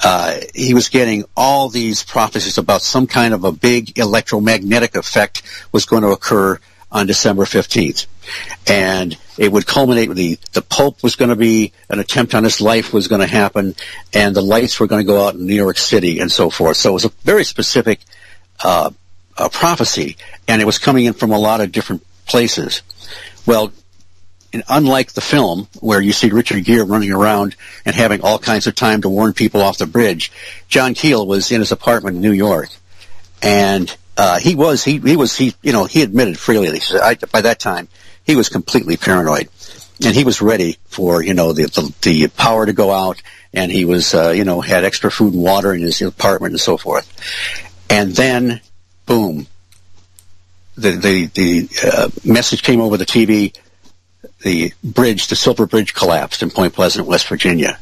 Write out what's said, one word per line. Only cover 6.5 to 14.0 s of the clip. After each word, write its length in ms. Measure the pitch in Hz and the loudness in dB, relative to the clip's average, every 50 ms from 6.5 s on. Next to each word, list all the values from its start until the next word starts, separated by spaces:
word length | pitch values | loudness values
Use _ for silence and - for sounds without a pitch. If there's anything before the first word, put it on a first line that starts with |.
| 92 - - _ _ _ - - | 0 -4 -8 _ _ _ -20 -8
on 160 | - 107 101 | -4 -2 -2
December 380 | 95 104 - - 110 101 95 98 | 0 0 0 0 0 2 2 0
fifteenth. 600 | - - 101 - - - 120 87 71 - - - - - - - - - - - - - - - | 0 0 -2 -2 0 0 0 0 0 -2 -6 -8 -10 -14 -16 -16 -16 -14 -14 -12 -14 -14 -8 -2
And 500 | - - 101 92 92 95 92 92 87 80 - - - - | 0 0 2 2 0 -2 -2 -4 -6 -8 -12 -16 -18 -4
it 160 | - 107 101 98 | 0 0 2 2
would 140 | 104 95 | 2 0
culminate 420 | - - 139 139 123 123 117 113 - | 2 0 2 2 4 2 2 2 0
with 100 | 90 92 | -2 -2
the, 200 | 90 85 80 - - - - | -2 -2 -2 -6 -8 -6 -6
the 100 | 92 - | -6 -4
Pope 400 | - - - 139 143 - - - | -2 0 2 2 0 0 -2 -4
was 140 | 120 - | -4 0
gonna 200 | - 131 120 117 | 0 0 0 2
be, 360 | 107 117 113 113 110 107 - - _ - _ | 2 2 2 4 2 2 0 -4 _ -10 _
an 100 | 101 104 | -6 -6
attempt 340 | 98 - - - 120 - - | -4 -2 -2 -2 -2 0 0
on 100 | 110 110 | 0 2
his 160 | 110 - - | 2 0 2
life 320 | 104 107 113 113 110 - - | 2 2 2 2 0 0 -2
was 160 | 107 95 - | -2 0 0
gonna 180 | 110 101 98 | 0 0 0
happen, 480 | 82 101 - 101 98 - 104 98 95 87 - - - - - | 0 2 0 0 0 0 -2 -4 -4 -6 -10 -14 -16 -16 -18